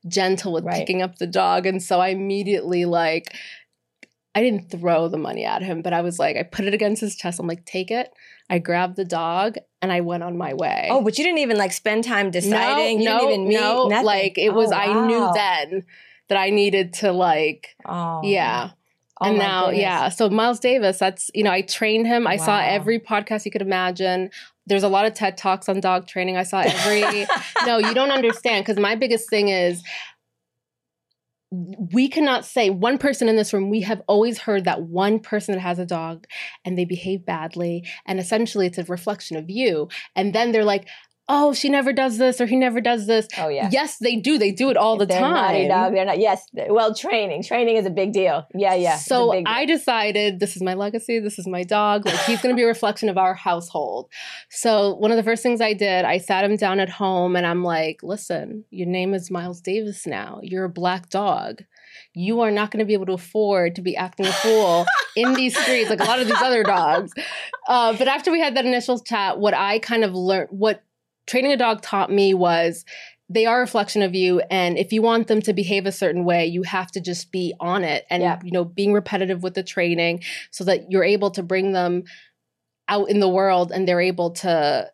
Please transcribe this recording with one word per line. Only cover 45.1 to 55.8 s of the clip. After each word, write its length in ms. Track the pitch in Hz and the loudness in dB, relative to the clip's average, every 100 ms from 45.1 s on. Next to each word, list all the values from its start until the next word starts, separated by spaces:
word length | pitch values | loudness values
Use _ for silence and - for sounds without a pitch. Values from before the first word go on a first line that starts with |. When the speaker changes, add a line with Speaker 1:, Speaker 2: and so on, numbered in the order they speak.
| 180 | 2
Speaker 2:
naughty 400 | 269 330 190 196 | 2 2 2 2
Speaker 1:
time. 80 | 185 | 2
Speaker 2:
dog, 240 | 185 185 | 2 4
they're 100 | 190 | 2
not, 140 | 190 175 | 2 2
yes. 260 | 214 190 - - | 2 2 -4 -8
Th-, 140 | 113 | 0
well, 220 | 214 220 | 2 2
training. 520 | 220 359 233 202 147 | 0 -2 -2 -2 -4
Training 320 | 180 233 233 226 | -2 0 2 2
is 100 | 190 | 0
a 40 | |
big 220 | 170 190 | 0 0
deal. 360 | 202 185 151 156 | 2 2 0 -4
Yeah, 220 | 180 196 | 0 2
yeah. 200 | 185 175 | 2 2
It's 80 | 151 | 0
a 60 | 147 | 0
Speaker 1:
So 220 | 254 240 | 2 2
Speaker 2:
big 140 | 190 180 | 2 0
Speaker 1:
I 180 | 226 | -2
Speaker 2:
deal. 120 | 294 320 | 0 0
Speaker 1:
decided, 640 | - 233 208 208 208 185 | 2 0 0 2 0 0
this 160 | 202 - | -4 -2
is 60 | |
my 120 | 185 | -4
legacy, 460 | 185 202 226 - 233 | -2 -4 -6 -2 -2
this 180 | 208 208 | -2 -8
is 80 | 185 | -8
my 160 | 180 | -6
dog. 420 | 180 208 208 208 | -2 0 2 2
Like, 140 | 202 - 196 | 0 -2 0
he's 160 | 233 | 0
gonna 140 | 254 247 | 0 2
be 60 | |
a 20 | 233 | 2
reflection 420 | 226 214 208 220 | 2 -2 0 -2
of 80 | 185 | 2
our 180 | 185 | 2
household. 760 | 185 190 175 175 170 135 104 127 - - - - | 0 -2 -2 -2 -4 -4 -6 -10 -16 -16 -16 -14
So 440 | - 233 214 202 180 | -2 2 4 2 2
one 160 | 214 | 2
of 40 | 226 | 2
the 60 | |
first 180 | 214 226 | 2 0
things 160 | 254 233 | 0 0
I 120 | 220 | 0
did, 320 | 208 | 0